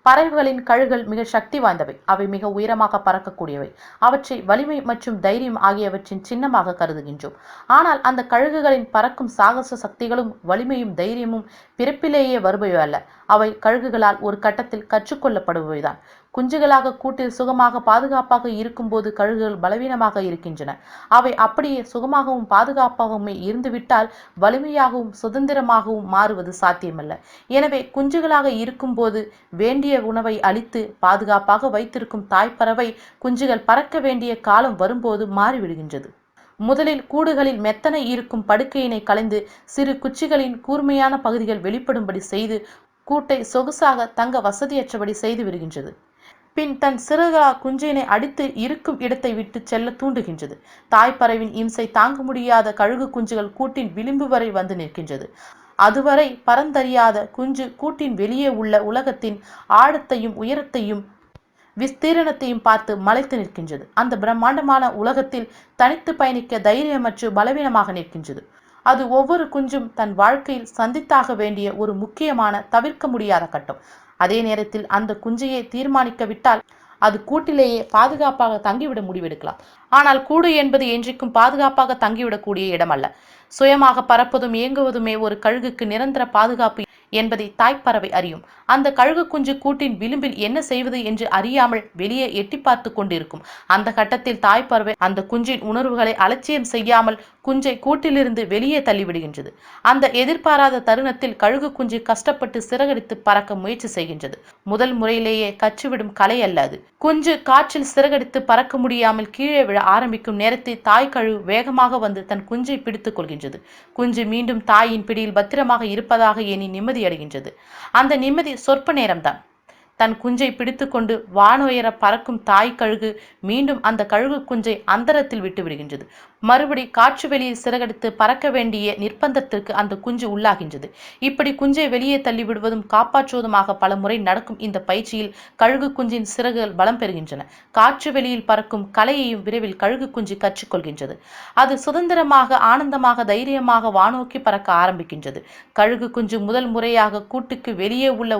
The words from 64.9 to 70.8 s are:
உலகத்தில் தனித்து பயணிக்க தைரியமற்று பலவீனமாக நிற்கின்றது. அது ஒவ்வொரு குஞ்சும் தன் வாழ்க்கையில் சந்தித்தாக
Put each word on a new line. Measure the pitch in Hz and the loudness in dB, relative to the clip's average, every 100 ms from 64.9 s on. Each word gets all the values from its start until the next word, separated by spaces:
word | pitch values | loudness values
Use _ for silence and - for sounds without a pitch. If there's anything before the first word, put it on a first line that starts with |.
உலகத்தில் | 208 226 269 269 247 226 - _ - | -2 -2 -2 -2 -6 -10 -16 _ 2
தனித்து | 247 330 - | 2 2 -4
பயணிக்க | 320 269 247 240 226 | -2 0 -2 -4 0
தைரியமற்று | 208 240 302 277 240 - 233 | 2 2 0 -2 -4 -4 -4
பலவீனமாக | 196 226 277 277 220 196 | 0 0 0 0 0 0
நிற்கின்றது. | 180 160 165 151 127 - _ _ _ - | -4 -10 -12 -14 -14 -16 _ _ _ 2
அது | 262 247 | 2 4
ஒவ்வொரு | 262 269 349 311 | 2 2 0 -2
குஞ்சும் | 285 269 269 226 | -4 -4 -4 -6
தன் | - 208 | -6 -4
வாழ்க்கையில் | 190 208 277 277 254 226 | 4 4 4 -2 -10 -8
சந்தித்தாக | - | -4